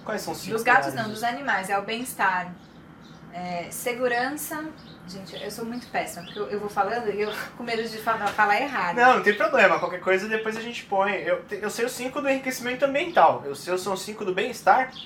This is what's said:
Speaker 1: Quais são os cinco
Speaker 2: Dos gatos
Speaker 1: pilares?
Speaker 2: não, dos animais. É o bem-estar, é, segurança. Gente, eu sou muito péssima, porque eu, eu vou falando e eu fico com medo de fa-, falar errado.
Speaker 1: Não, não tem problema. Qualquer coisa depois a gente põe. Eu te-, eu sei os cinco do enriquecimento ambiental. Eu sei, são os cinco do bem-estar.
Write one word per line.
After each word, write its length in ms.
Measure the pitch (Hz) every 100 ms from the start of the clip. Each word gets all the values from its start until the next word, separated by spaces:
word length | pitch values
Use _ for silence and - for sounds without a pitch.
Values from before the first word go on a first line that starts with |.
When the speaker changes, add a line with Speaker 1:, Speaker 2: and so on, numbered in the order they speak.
Speaker 1:
Quais 180 | - 208
são 120 | -
os 60 | -
cinco 140 | 185
Speaker 2:
Dos 100 | 220
gatos 240 | 240 262 277
Speaker 1:
pilares? 160 | 247 220
Speaker 2:
não, 60 |
dos 100 | -
animais. 460 | 233 269 262 196 190
É 80 | 202
o 60 |
bem-estar, 680 | 202 226 254 - 190 180 175 180 - - - - - - -
é, 340 | 175 180 175 160
segurança. 960 | - 247 240 254 240 262 294 - 311 311 - - - 175
Gente, 340 | 190 190 196
eu 80 | 208
sou 140 | -
muito 240 | 226 247 -
péssima, 380 | 185 160 175
porque 120 | 175 214
eu, 120 | 202
eu 100 | 202
vou 80 | 208
falando 420 | 202 196 233 214
e 120 | 196
eu 100 | 208
fico 240 | 208 - -
com 60 |
medo 180 | 240 226 226
de 100 | 220
fa-, 180 | 226 220 202
falar 320 | - 208 214
errado. 380 | 277 233 175 240
Speaker 1:
Não, 180 | 247
não 80 | 226
tem 100 | 202
problema. 440 | 208 254 262 190 160
Qualquer 220 | 175 180
coisa 260 | 185 190 214
depois 300 | 220 220 220
a 40 |
gente 220 | 226 233
põe. 300 | - 196 202 190
Eu 240 | 175 175
te-, 140 | - 202
eu 80 | 208
sei 160 | -
os 80 | 247
cinco 260 | 247 254 294
do 60 | 277
enriquecimento 540 | 269 269 254 240 254
ambiental. 580 | 277 277 349 - 160 123
Eu 100 | 139
sei, 220 | 139 170 180
são 160 | 202
os 80 | 185
cinco 240 | 208 214
do 80 | 202
bem-estar. 580 | 180 240 226 185 226 254 -